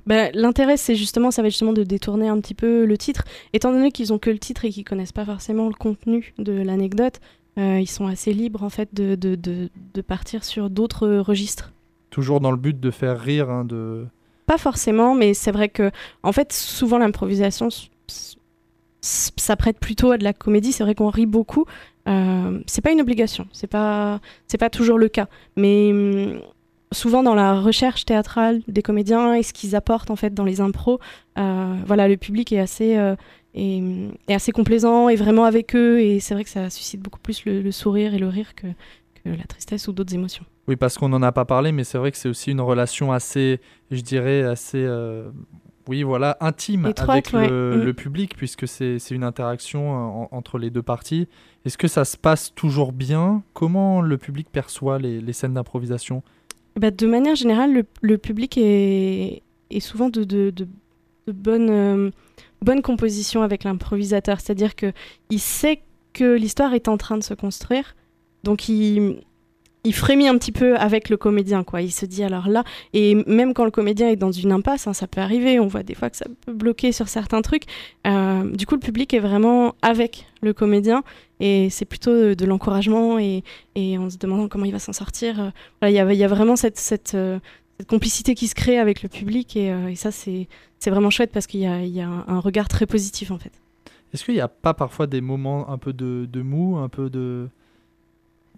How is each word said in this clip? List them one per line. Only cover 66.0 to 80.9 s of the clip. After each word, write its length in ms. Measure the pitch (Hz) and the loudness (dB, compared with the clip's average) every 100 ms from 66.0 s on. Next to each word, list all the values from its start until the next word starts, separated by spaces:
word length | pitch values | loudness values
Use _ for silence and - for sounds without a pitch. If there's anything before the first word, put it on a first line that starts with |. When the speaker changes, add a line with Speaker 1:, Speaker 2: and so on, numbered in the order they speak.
| _ | _
Speaker 1:
que 220 | - 247 | 0 4
l'histoire 400 | 240 220 - 277 | 4 2 0 2
est 140 | 247 233 | 2 0
en 80 | 214 | -2
train 200 | - 214 | -2 -6
de 60 | |
se 120 | 214 | -6
construire, 600 | 202 202 - - 254 277 - _ _ _ _ | -6 -8 -8 -2 -2 -2 -12 _ _ _ _
donc 240 | 208 208 - | -2 -2 0
il, 520 | 220 214 208 208 - - _ _ _ _ _ | 2 2 2 0 -2 -12 _ _ _ _ _
il 100 | 233 | -2
frémit 340 | 208 - 277 277 | 0 4 6 6
un 80 | 247 | 4
petit 120 | - | 0
peu 240 | 220 247 247 | 2 4 4
avec 320 | 214 220 214 | 4 2 0
le 60 | 208 | 0
comédien, 460 | 214 208 196 202 | 2 2 2 0
quoi. 180 | 180 175 | -2 -4
Il 80 | 180 | -4
se 140 | 170 190 | -6 -8
dit 160 | 185 | -6
alors 240 | 202 185 180 | -4 -2 0
là, 160 | 220 240 - - | 0 0 -10 -4
et 220 | 214 208 208 - | 2 6 4 6
même 260 | 220 254 | 4 4
quand 100 | 247 | 2
le 60 | 226 | 2
comédien 380 | 214 208 208 233 | 2 0 2 2
est 80 | 220 | 2
dans 160 | 190 | 0
une 180 | 180 196 | 0 2
impasse, 340 | 190 196 277 - | 2 2 -2 -4
hein, 60 | |
ça 120 | 196 185 | -6 -6
peut 140 | - | -4
arriver, 400 | 190 233 247 247 | -2 2 4 4
on 60 | 208 | 2
voit 160 | 202 | -2
des 120 | 190 | -8
fois 140 | - 240 | -6 -8
que 60 | - | -8
ça 80 | - 240 - | -12 -14 -12
peut 60 | |
bloquer 380 | 226 220 233 247 | -2 -2 0 0
sur 160 | 233 214 | -2 -4
certains 340 | 226 202 220 | -6 -2 -2
trucs. 220 | 220 302 - - - - - | 0 -2 -4 -12 -18 -6 0
Euh, 440 | 196 190 190 190 | 2 2 0 -2
du 160 | 202 202 | -4 -2
coup, 80 | 294 | -2
le 40 | |
public 320 | 247 220 269 | -2 -4 0
est 40 | 247 | 0
vraiment 540 | 202 202 220 240 240 - | 2 4 4 4 2 2
avec 440 | 226 233 233 - - _ | 2 2 0 -4 -20 _
le 120 | 214 | -2
comédien, 480 | 208 208 208 202 | 0 2 4 4